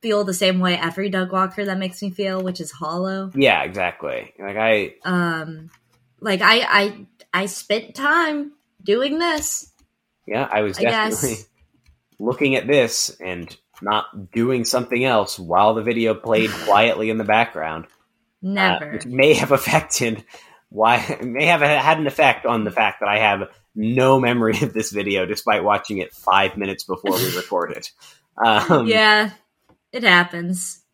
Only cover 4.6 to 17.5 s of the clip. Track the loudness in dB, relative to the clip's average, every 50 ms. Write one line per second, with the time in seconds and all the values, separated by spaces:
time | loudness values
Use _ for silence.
4.6 | 2 2 2 2 0 -4 -8 _ _ -4 -2 -2 -2 -2 -4 -6 -8 -12 -14 -16
5.6 | -18 -20 _ _ _ _ _ _ _ _ _ _ -4 -4 -2 2 4 4 4 4
6.6 | 2 2 2 2 2 0 -4 -8 -18 _ _ _ -18 _ -4 -4 -4 -4 -8 -12
7.6 | -6 _ -4 -4 -4 -8 -12 -6 -2 0 2 2 2 0 -2 -4 -6 -10 _ _
8.6 | _ _ _ _ -2 0 0 0 0 -2 -2 -2 -2 0 -2 -2 -4 -4 -6 -8
9.6 | -10 -12 _ _ _ _ _ _ _ _ _ _ _ -6 -4 -4 -2 0 0 0
10.6 | 0 0 -2 -2 0 0 0 0 0 -2 -2 -2 -4 -4 -4 -6 -10 _ _ _
11.6 | _ _ _ _ _ _ _ _ _ _ _ _ -4 -4 -2 0 0 2 2 0
12.6 | 0 2 2 4 4 2 0 -4 -4 -6 -6 _ -12 -10 -10 -10 -10 -14 -16 _
13.6 | _ _ _ -12 -4 -2 -2 -2 -2 -4 -12 -16 -18 -8 _ -2 0 0 0 0
14.6 | -2 0 -2 -2 -2 -2 -2 0 0 2 2 2 0 0 -6 -12 -6 0 2 4
15.6 | 4 4 4 2 0 -2 -2 0 0 0 0 -2 -2 0 2 2 2 0 -2 -6
16.6 | 0 2 4 6 6 4 2 0 -2 -2 -2 -4 0 2 2 2 2 0